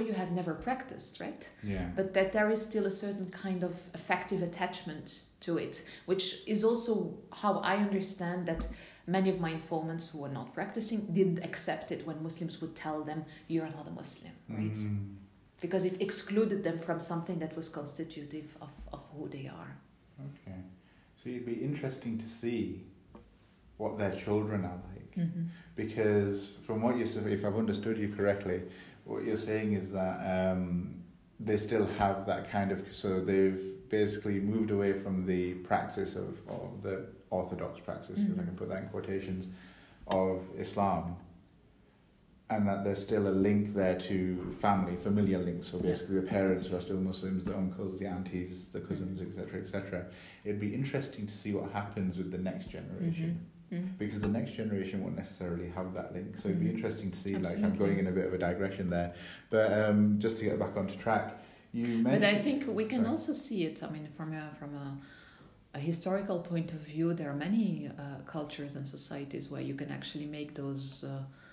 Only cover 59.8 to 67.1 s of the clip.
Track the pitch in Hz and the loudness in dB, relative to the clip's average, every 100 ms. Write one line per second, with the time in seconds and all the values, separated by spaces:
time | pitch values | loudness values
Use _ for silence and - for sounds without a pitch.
59.8 | 107 104 104 104 113 - 104 - 92 104 | 6 8 8 6 2 2 0 2 0 0
60.8 | 95 - 113 107 - - - - - - | -2 -2 2 2 2 -8 -16 -20 -8 -2
61.8 | 240 226 - 202 208 208 285 277 - 202 | 2 4 6 8 8 6 4 2 0 0
62.8 | 220 254 226 311 - 285 - 208 160 - | 2 2 2 2 2 2 2 0 0 -2
63.8 | 156 156 151 - 156 156 151 147 147 143 | -6 -6 -8 -8 -6 -4 -6 -8 -10 -8
64.8 | 139 139 - - - - - - - 143 | -6 -8 -12 -18 -20 -20 -20 -20 -12 -4
65.8 | 156 165 190 196 196 175 170 170 160 160 | -2 0 2 0 2 -2 0 -2 -2 -4
66.8 | - 151 165 | -6 0 2